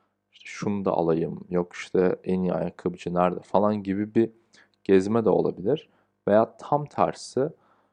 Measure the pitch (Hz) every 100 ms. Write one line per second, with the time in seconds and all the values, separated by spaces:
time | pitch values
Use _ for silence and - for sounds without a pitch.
0 | _ _ _ - - - 107 101 95 -
1 | 82 82 82 - - 90 87 - - 92
2 | 90 - - 92 90 82 87 - 90 87
3 | - 87 90 87 - 95 104 107 98 98
4 | 107 110 113 - _ _ _ _ - 95
5 | 98 113 107 85 82 82 92 156 - _
6 | _ _ - 104 - - - 147 147 -
7 | 85 - - - 147 - _ _ _